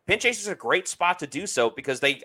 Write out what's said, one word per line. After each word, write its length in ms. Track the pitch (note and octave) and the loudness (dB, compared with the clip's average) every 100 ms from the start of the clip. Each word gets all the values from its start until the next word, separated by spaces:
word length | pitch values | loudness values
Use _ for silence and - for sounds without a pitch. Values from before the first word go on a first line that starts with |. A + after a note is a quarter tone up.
| - | -2
Pin 120 | G#3 | 2
Chasers 260 | C4 G#3+ | 2 -2
is 40 | G3+ | -6
a 80 | F3 | -6
great 320 | A2+ E3+ - | 0 0 0
spot 300 | - F3 F3+ | -2 0 0
to 60 | C#3 | -4
do 200 | C3+ G3+ | -8 -4
so 240 | - A#2 | 2 0
because 300 | - C3+ B2+ | 0 -4 0
they 220 | C#3 C3 | 0 0